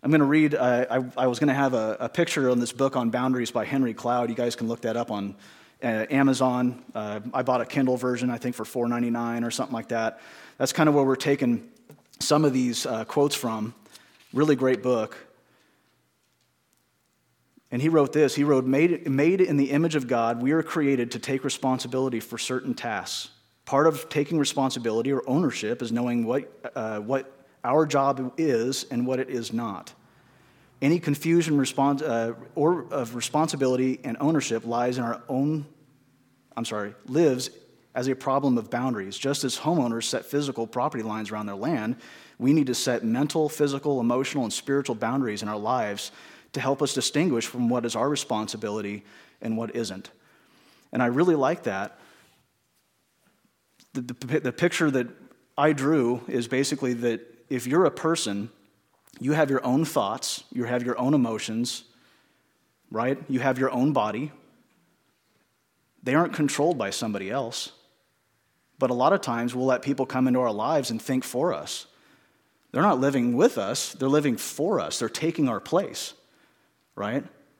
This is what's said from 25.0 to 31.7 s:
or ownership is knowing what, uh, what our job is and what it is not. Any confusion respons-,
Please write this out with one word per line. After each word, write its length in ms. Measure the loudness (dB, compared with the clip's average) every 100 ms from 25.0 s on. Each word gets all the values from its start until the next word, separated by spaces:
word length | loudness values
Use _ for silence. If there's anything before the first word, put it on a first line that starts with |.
| 0
or 100 | -2 0
ownership 540 | 2 2 0 -4 -4
is 100 | -2
knowing 340 | -2 0 0 0
what, 460 | 0 -2 -14 -10 -6
uh, 240 | -6 -6
what 320 | -2 -4 -4 -20 _ _
our 220 | 2 2 4
job 480 | 4 2 0 -4 -2
is 480 | 0 2 0 -4 -4
and 160 | -4 -2
what 140 | -2
it 100 | -2
is 220 | -6 -4
not. 420 | -6 -6 -8 -14 -20 _ _ _ _ _ _ _ _
Any 180 | 2 2
confusion 580 | 0 -2 4 4 4 2
respons-, 440 | 2